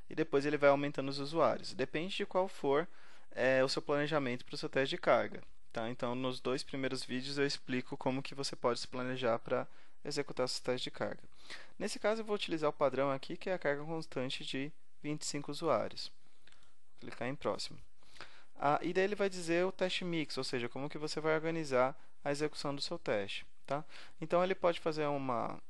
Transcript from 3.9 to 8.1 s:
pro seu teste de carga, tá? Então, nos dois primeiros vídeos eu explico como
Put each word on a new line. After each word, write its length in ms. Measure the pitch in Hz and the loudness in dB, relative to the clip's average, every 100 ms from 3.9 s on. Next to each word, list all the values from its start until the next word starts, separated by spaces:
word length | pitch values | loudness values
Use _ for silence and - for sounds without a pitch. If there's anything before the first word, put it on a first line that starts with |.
| 143 147 156 131 123 - | 2 4 2 2 -2 -4
pro 120 | 147 | -4
seu 120 | 156 | 0
teste 260 | - 135 - | 2 2 2
de 60 | |
carga, 400 | 165 120 104 - - - - | 6 6 4 -4 -8 -8 -6
tá? 180 | 117 113 | -4 -2
Então, 240 | 127 123 | -2 -2
nos 260 | 123 131 127 | 0 -2 0
dois 220 | 127 143 | 0 -2
primeiros 420 | - 143 131 131 | -2 -2 -2 -2
vídeos 340 | - 127 139 143 | -2 -4 -2 2
eu 100 | 139 | 2
explico 500 | - - 127 - 139 | 0 -2 -2 -2 -2
como 240 | 135 | 0